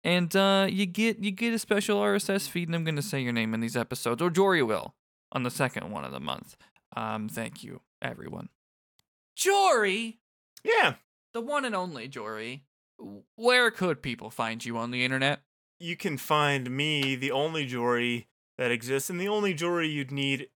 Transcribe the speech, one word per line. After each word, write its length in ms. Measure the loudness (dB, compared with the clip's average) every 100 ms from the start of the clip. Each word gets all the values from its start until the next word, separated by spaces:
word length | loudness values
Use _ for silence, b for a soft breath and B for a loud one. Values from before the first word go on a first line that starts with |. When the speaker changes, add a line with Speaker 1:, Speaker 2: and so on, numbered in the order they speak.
Speaker 1:
and, 320 | 0 2 4
uh, 320 | 4 6 4 4
you 180 | 2 0
get, 340 | 2 0 0
you 100 | -2
get 240 | -2 0
a 40 | 0
special 380 | 0 0 2 2
R 180 | 2 2
S 120 | 0
S 200 | -2 -2
feed, 180 | -4 -2
and 60 |
I'm 100 | -2
gonna 160 | 0 -2
say 200 | -2 -2
your 100 | 0
name 220 | 0 0
in 60 | 0
these 160 | -2 -2
episodes, 440 | -2 -2 -2 0
or 80 | 2
Jory 340 | 4 6 6
will 340 | 4 0 -2 -14 _ _ -8
on 140 | -4
the 60 | -2
second 400 | 0 -2 -2 -8
one 120 | -8
of 60 | -8
the 80 | -8
month. 360 | -6 -8 -10 -20 b b _ -8
Um, 320 | -6 -4 -6
thank 360 | -8 -10 -10
you, 160 | -16 -18 _ -10
everyone. 480 | -10 -8 -12 -12 -14 _ _ _ _ _ _ _ _
Jory! 840 | -2 2 4 6 6 4 0 -4 -10 _ _ _ -8
Speaker 2:
Yeah? 320 | 0 4 4 2 _ _ _
Speaker 1:
The 80 | -8
one 240 | -4 -2
and 100 | -2
only 320 | -2 -4 -6 -10
Jory. 600 | -8 -8 -6 -8 -10 _ _ _ -18
W-, 220 | -16 -16 -18
where 380 | -2 4 6 4
could 280 | 2 0 0
people 300 | -4 -8 -8
find 340 | -4 -4 -4
you 140 | -4 -4
on 140 | -2
the 120 | 0
internet? 360 | 0 2 2 0 _ _ _ -14
Speaker 2:
You 160 | -10 -4
can 200 | -4 -4
find 540 | 0 4 4 2 -2
me, 460 | -2 0 0 0 0
the 160 | 0
only 340 | 0 0 -2 -4
Jory, 640 | 0 2 2 2 -2 -6 _ _ -2
that 120 | 0
exists, 400 | 0 0 -2 -2
and 100 | -4
the 80 | -2
only 240 | 0 0
Jory 340 | 0 0 0 0
you'd 240 | -2 -4
need, 360 | -2 0 -2 -4